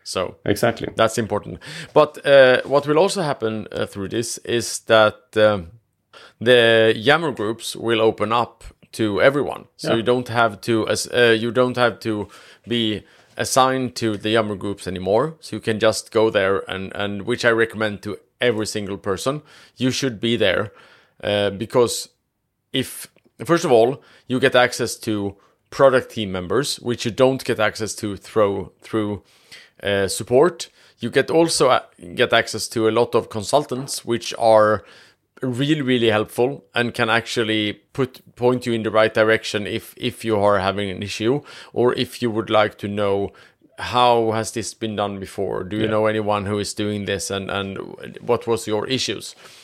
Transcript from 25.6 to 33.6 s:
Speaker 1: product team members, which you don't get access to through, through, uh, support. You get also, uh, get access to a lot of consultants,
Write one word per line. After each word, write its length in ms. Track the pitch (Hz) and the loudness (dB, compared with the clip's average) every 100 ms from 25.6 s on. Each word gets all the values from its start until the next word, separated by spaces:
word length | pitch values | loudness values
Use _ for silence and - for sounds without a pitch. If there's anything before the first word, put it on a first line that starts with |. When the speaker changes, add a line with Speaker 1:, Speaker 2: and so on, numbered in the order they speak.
| _ | _
Speaker 1:
product 400 | - 139 127 - | 4 4 4 0
team 180 | - 104 | -6 -6
members, 460 | 92 90 107 143 - | -6 -2 -2 -2 -4
which 260 | 120 117 120 | -6 -4 -4
you 60 | |
don't 320 | 98 131 131 - | 2 2 2 -2
get 140 | 110 | -2
access 340 | 107 - 107 - | -2 -2 -8 -8
to 220 | 107 95 | -8 -10
through, 540 | - 113 101 98 90 _ | -6 0 2 0 -8 _
through, 400 | - 110 104 98 - _ _ - - _ | -6 -4 -2 -6 -10 _ _ -20 -20 _
uh, 240 | - 101 95 | -2 0 0
support. 600 | - 107 123 170 170 - _ _ _ | -4 0 4 4 2 -12 _ _ _
You 120 | 117 | -4
get 180 | 135 131 | 0 2
also, 400 | 165 165 - 135 | 2 2 4 4
uh, 120 | 123 - _ 87 95 | 2 0 _ -8 -2
get 180 | 120 | 2
access 340 | 117 110 110 - | 2 0 -4 -6
to 180 | - 110 | 0 2
a 40 | |
lot 220 | 110 120 | 2 2
of 160 | 117 - | 0 -2
consultants, 720 | 113 98 147 | -6 0 0